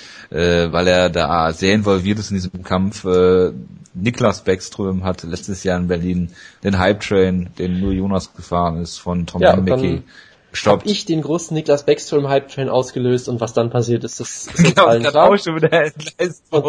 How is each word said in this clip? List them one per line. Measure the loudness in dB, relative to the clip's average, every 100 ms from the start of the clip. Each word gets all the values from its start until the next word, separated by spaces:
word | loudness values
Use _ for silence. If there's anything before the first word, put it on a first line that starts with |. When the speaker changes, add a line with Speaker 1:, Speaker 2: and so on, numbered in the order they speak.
| -20 -20 -10
Speaker 1:
äh, | -2 2 2 2
weil | 2 4
er | 4 4
da | 2 0 2 0
sehr | 0 2
involviert | 2 2 2 0 -2
ist | -4
in | -6
diesem | -6 -8
Kampf. | -4 -2 -2 -4 0
Äh, | 4 6 4 2 -2 -16 -20 -16 -6
Niklas | -4 0 0 0
Bäckström | -2 -4 -4 -8 -4 -4
hat | -4 -6
letztes | -8 -10 -8 -6
Jahr | -4 -2
in | -2
Berlin | -2 -2 -4 -4 -10 -20 _
den | -2 0
Hype-Train, | 2 0 0 2 2 0 -4 -6
den | -4 -2
nur | -2
Jonas | -2 -2 -4 -6
gefahren | -14 -6 -2 -2 -4
ist, | -8 -10
von | -6 -6 -4
Tom | 2
Speaker 2:
Ja, | 2
und | 4 2
Speaker 1:
Hennecke | 0
Speaker 2:
dann | 0 -4 -8 -20 -20 _ _
Speaker 1:
gestoppt. | -4 0 0
Speaker 2:
hab | 0
ich | -4 -2
den | -2
großen | -2 -4 -4
Niklas | -4 0 0 2
Bäckström | -2 0 -2 0
Hype-Train | -2 -2 -6 -2
ausgelöst | -2 -2 -2 0 0 -2
und | -6
was | -2
dann | -2 0
passiert | 0 0 -2 -4
ist, | -10
das | -12 -12 -6
ist |
Speaker 1:
<laughs> | 2
Speaker 2:
uns | 4
Speaker 1:
Genau, | 6 4
Speaker 2:
allen | 4
Speaker 1:
der | 2
Speaker 2:
klar. | 4 6
Speaker 1:
Tausch | 4 0
über | 0
der | 2 2 0
Entgleisung. | -4 -12 -6 -6 -6 -2
Speaker 2:
Und | 0